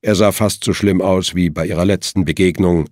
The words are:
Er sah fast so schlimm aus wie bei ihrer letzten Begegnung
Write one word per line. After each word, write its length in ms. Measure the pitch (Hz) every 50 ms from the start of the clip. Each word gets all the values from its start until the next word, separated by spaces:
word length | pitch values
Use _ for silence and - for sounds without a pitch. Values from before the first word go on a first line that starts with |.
Er 140 | - 107 107
sah 160 | 90 107 104
fast 320 | 95 - 110 101 - - -
so 100 | - 95
schlimm 300 | - - 101 95 92 92
aus 320 | 95 92 92 90 - -
wie 160 | 90 90 85
bei 160 | 76 85 80
ihrer 180 | 87 98 78 87
letzten 400 | 98 101 90 - - - 101 90
Begegnung 640 | 73 80 - 95 92 85 - 98 90 87 85 76 -